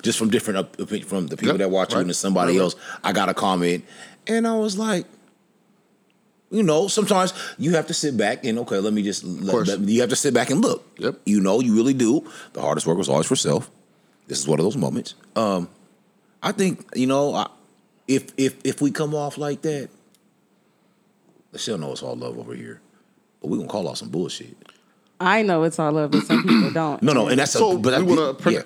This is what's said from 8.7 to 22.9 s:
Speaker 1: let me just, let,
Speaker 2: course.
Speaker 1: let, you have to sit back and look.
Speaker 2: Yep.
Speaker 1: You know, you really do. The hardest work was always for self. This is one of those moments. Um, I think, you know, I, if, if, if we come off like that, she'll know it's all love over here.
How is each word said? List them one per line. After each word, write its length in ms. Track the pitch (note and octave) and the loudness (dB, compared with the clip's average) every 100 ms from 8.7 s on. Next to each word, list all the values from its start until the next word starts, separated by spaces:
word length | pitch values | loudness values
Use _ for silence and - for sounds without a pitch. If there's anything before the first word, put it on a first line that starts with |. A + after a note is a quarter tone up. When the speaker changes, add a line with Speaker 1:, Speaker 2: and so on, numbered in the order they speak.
| G2+ | -2
Speaker 1:
let 160 | G#2+ | 0
me 80 | G#2+ | 0
just, 220 | G2+ F#2 | -2 -4
let, 280 | F2+ D#2 F#2+ | -8 -6 -2
Speaker 2:
course. 160 | A#2 F#2+ | 0 0
Speaker 1:
let, 120 | G2 | 0
you 200 | G2+ A2+ | 2 2
have 80 | A#2 | 2
to 40 | C3 | 0
sit 180 | C#3+ | 0
back 160 | A#2 B2 | 0 2
and 100 | D#3+ | 2
look. 240 | - - - - | 2 0 -8 -6
Speaker 2:
Yep. 200 | A2+ - G2+ | -6 -4 0
Speaker 1:
You 140 | G#2 | 2
know, 180 | F#2+ A2 | 4 2
you 140 | B2+ A2 | 4 4
really 180 | B2+ | 4
do. 360 | C3+ A2+ D3 - - - | 4 4 2 0 -16 -16
The 80 | - | -4
hardest 240 | D2 D2+ - | -2 0 0
work 120 | E2+ | 0
was 120 | C#2 | 2
always 160 | C#2+ D#2+ | 2 2
for 100 | C3 | 0
self. 340 | - D2+ - _ _ _ _ _ - | 2 0 -2 _ _ _ _ _ -10
This 120 | - | -6
is 80 | D2 | 0
one 120 | D#2 | 2
of 40 | F#2+ | 2
those 120 | C#3 | 0
moments. 380 | C#2 - - - - - | -2 -4 -8 -14 -8 -2
Um, 320 | G#2+ F#2 F2 _ _ _ _ _ _ - | 0 0 -4 _ _ _ _ _ _ -6
I 80 | E3 | -4
think, 340 | G3+ F#3+ - - - | 0 0 -2 -8 -2
you 120 | B2+ | 0
know, 260 | C#3 C#3+ | 2 2
I, 140 | F#2+ - - _ _ _ _ - | 0 -4 -8 _ _ _ _ -2
if, 200 | C3 - - | -2 -2 -2
if, 180 | C3 B2+ | -2 -2
if 160 | C3+ B2+ | -4 0
we 100 | C#3+ | 0
come 240 | A2+ D3+ D3+ | 0 -4 -4
off 220 | C#3+ C#3+ | -6 -6
like 240 | D3 C#3+ | -6 -4
that, 260 | D#3+ D3 A#2+ _ _ _ _ _ _ _ _ _ _ _ _ _ _ _ _ - | -4 -6 -8 _ _ _ _ _ _ _ _ _ _ _ _ _ _ _ _ -10
she'll 200 | - G2 | -8 -6
know 120 | C#2+ | -8
it's 120 | B1+ | -8
all 120 | B1+ A#1+ | -10 -10
love 220 | - A#1 | -10 -12
over 160 | A1+ | -12
here. 260 | A#1+ A2+ - _ | -14 -14 -18 _